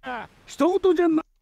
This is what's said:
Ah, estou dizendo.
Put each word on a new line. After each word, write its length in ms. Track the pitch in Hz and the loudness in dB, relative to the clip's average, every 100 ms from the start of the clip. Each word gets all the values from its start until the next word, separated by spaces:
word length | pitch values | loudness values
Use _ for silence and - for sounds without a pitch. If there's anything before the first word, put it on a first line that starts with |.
Ah, 260 | 254 240 - _ - | -12 -12 -14 _ -10
estou 340 | - 320 381 381 | -2 0 2 2
dizendo. 260 | 339 349 320 - _ | 2 2 0 -4 _